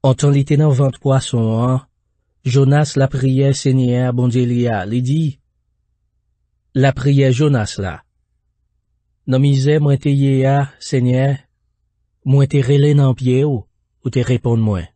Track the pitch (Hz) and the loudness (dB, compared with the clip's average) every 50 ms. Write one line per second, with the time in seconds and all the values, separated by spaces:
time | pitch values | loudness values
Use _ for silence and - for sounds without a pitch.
0 | - 135 123 - 147 143 143 143 139 - 151 143 156 151 135 123 143 135 - - | 0 0 0 2 0 2 2 2 0 0 0 2 2 2 2 2 0 -2 -2 -4
1 | - 139 135 131 - - - 117 113 110 110 113 120 127 131 131 - _ _ _ | -2 0 0 0 -2 -2 -4 -2 -2 0 -2 -2 0 -2 -2 -4 -6 _ _ _
2 | _ _ _ _ _ _ _ _ _ 131 117 139 139 135 143 147 151 147 - 143 | _ _ _ _ _ _ _ _ _ -2 2 2 4 4 4 2 0 0 0 -2
3 | 135 131 - 131 131 135 131 131 139 139 135 - - 139 131 131 127 123 123 123 | -2 0 -2 -2 -2 0 0 2 0 0 0 0 0 0 0 2 0 0 0 0
4 | 127 127 120 123 127 123 113 127 123 120 123 120 120 120 113 101 90 101 117 123 | -2 -2 -2 0 -2 0 0 0 0 0 0 -2 -2 -2 -2 -4 -6 -4 -4 -4
5 | 127 127 143 160 160 147 - _ _ _ _ _ _ _ _ _ _ _ _ _ | -2 -2 -2 -2 -2 -4 -6 _ _ _ _ _ _ _ _ _ _ _ _ _
6 | _ _ _ _ _ _ _ _ _ _ _ _ _ _ _ 131 131 139 139 143 | _ _ _ _ _ _ _ _ _ _ _ _ _ _ _ 0 0 0 0 0
7 | 127 143 143 139 135 131 123 120 151 151 143 120 107 - - - 98 92 76 71 | 0 0 2 2 2 2 2 2 2 0 0 0 -2 -4 -6 -8 -8 -8 -8 -12
8 | _ _ _ _ _ _ _ _ _ _ _ _ _ _ _ _ _ _ _ _ | _ _ _ _ _ _ _ _ _ _ _ _ _ _ _ _ _ _ _ _
9 | _ _ _ _ _ - 131 131 143 143 139 135 131 147 151 156 151 143 139 139 | _ _ _ _ _ -2 0 2 2 2 2 2 0 0 0 0 2 0 0 0
10 | - 147 139 139 139 139 135 131 131 135 139 143 139 139 - _ - - - 131 | 0 -2 0 0 2 2 2 2 2 2 0 0 -2 -4 -8 _ -10 -4 -2 0
11 | 123 123 127 127 135 143 139 135 _ _ _ _ _ _ _ _ _ _ _ _ | 0 0 0 0 0 -2 -2 -6 _ _ _ _ _ _ _ _ _ _ _ _
12 | _ _ _ _ _ 135 135 143 139 139 - 139 127 127 143 143 143 147 147 143 | _ _ _ _ _ 2 2 2 2 2 0 -2 0 2 2 2 4 4 2 2
13 | 139 131 127 - 127 127 123 131 143 151 139 107 - _ _ _ _ _ _ _ | 2 2 0 0 -2 -2 0 0 0 -2 -4 -6 -8 _ _ _ _ _ _ _
14 | _ 131 - 127 120 - 127 117 - 120 117 113 110 107 101 90 80 - _ | _ -4 -4 -2 -2 0 -2 -2 0 -2 0 0 0 -2 -2 -4 -6 -10 _